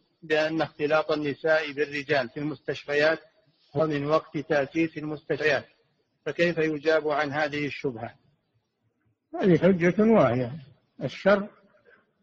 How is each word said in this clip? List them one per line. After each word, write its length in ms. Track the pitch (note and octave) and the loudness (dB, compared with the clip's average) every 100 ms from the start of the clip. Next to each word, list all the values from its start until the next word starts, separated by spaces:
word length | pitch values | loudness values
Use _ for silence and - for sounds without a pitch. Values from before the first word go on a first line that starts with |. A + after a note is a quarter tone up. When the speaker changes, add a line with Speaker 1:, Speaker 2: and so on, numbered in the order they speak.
| _ _ | _ _
Speaker 1:
بأن 380 | D#3+ D#3 D#3 D#3+ | -2 0 0 -2
اختلاط 500 | D3+ - D3 D#3 D#3 | -4 -2 0 0 0
النساء 600 | D3+ D3 C3 D#3+ D#3 D3+ | -2 -2 -2 2 2 0
بالرجال 580 | C#3 C#3+ C#3+ C#3 D3 A#2+ | -4 -4 -4 -2 -2 -2
في 100 | D#3 | -6
المستشفيات 800 | D3 C#3 - C#3 - D3 D3 D#3+ - _ _ _ _ C#3+ | -8 -6 -8 -8 -2 2 2 0 -6 _ _ _ _ -2
هو 120 | D#3 | 0
من 180 | D3 C#3+ | 0 0
وقت 320 | D#3 - D#3 | 0 0 -8
تأسيس 600 | - D3 C3+ D#3+ E3 D3+ | -2 0 0 -2 -2 -4
المستشفيات، 680 | D3+ D3+ - D3 D3+ C3 - _ _ _ _ _ D#3 | -8 -10 -6 -2 0 0 -2 _ _ _ _ _ -8
فكيف 320 | C#3+ E3+ D#3+ | 0 0 2
يجاب 500 | D#3 D3+ D3+ D#3+ D3+ | -2 0 2 2 2
عن 240 | C#3+ C#3+ | -2 -2
هذه 340 | C#3+ D3+ D3 D3 | -2 -2 -4 -6
الشبهة؟ 480 | - C#3+ A2+ A2+ - _ _ _ _ _ _ _ _ _ _ _ E4 | -6 -8 -8 -12 -16 _ _ _ _ _ _ _ _ _ _ _ 0
Speaker 2:
هذه 160 | G#3+ D#3+ | 4 4
حجة 460 | F3 F#3 F3 F3 | 4 4 2 2
واهية، 480 | A3 A3 C3 B2 A#2+ D#3 - _ _ - | 4 6 4 2 -4 -8 -18 _ _ -10
الشر 440 | C3+ - F#3+ G3+ G#3 - _ _ _ _ _ _ | -10 -2 2 2 0 -16 _ _ _ _ _ _